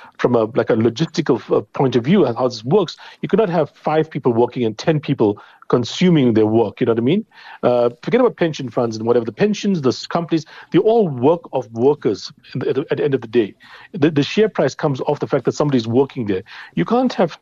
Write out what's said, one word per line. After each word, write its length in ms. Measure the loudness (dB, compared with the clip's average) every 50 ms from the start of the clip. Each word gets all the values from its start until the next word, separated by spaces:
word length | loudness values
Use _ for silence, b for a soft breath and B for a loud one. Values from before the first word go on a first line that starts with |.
| B B B -2
from 160 | 0 2 2
a, 120 | 2 2
like, 240 | 0 0 -2 0 2
a 40 | 2
logistical, 640 | 2 2 0 0 0 -4 -4 -4 -4 0 0 -2 -2 0 0 -2
uh, 40 | -2 -2 _ -4
point 200 | -2 0 2 2
of 80 | 0
view, 220 | 2 2 2 4 4
how 240 | 2 0 -2 -2 -2
this 160 | -2 -4 -4
works. 320 | 0 2 2 0 0 -6 B B B B B
You 80 | B -2
cannot 220 | 0 0 0 2
have 200 | 0 -2 -2 -2
five 400 | _ _ -4 -2 0 0 0 -2
people 220 | -4 -2 -2 0
working 320 | 2 2 0 0 0 -2 -4
and 120 | -4 -4
ten 220 | -4 -2 -2 -2 -2
people 420 | 0 -2 -2 0 2 0 0 B B B B B B -2
consuming 680 | 0 0 0 -2 -2 0 2 4 4 4 4 4 4
their 100 | 4 2
work, 340 | 4 2 2 0 0 -2 -4
you 60 | -2
know 80 | 0
what 60 | 0 0
I 40 |
mean? 220 | 0 0 0 -2 -4 _ B B B B B B
Uh, 260 | B 0 2 2 2 0 -2 -4
forget 180 | -6 -2 0 2
about 160 | 2 2 2
pension 320 | 0 -2 -2 -2 -6 -10 -6
funds 300 | -4 -2 -2 -2 -4 -4
and 80 | -2
whatever. 180 | 0 2 2 0
The 80 | -2
pensions, 480 | -2 -2 0 0 0 -2 -2 -2 -2 0
the 80 | 0 0
s-, 180 | -2 -2 -6
companies, 380 | -6 -4 -4 -2 -2 -4 -4 -4 B B B B B
they 60 | 0 2
all 300 | 4 4 4 2 2 0
work 320 | 0 0 2 2 2 2 -2 -6 -8
of 180 | -8 -6 -6
workers 580 | -4 0 2 2 2 2 0 -4 -4 -4 -8 -18 -20 _ _ -10 -8
at 60 | -6
the, 80 | -4 -4
at 60 | -4
the, 120 | -4 -2 -4
at 60 | -4 -2
the 60 | -2
end 100 | -2 -2
of 80 | -2
the 60 | -4 0
day. 260 | 0 0 0 0 -4 B B B B B B B
The, 180 | B 0 0 2
the 120 | 2 0
share 280 | -2 0 0 0 0 0
price 240 | 0 0 -2 -2 -2
comes 260 | -2 -4 -4 -2 -2
off 200 | -4 -4 -4 -4
the 60 | -4
fact 200 | -2 -2 -2 -2
that 60 | -2
somebody's 360 | -2 0 -2 0 0 0 0 0
working 380 | 2 0 0 0 -2 -8 -4
there. 160 | -4 -4 -4 -6 B B B B B B
You 100 | -4 -2
can't 300 | 0 0 0 0 0 0
have 240 | 0 -2 -2 -2 -8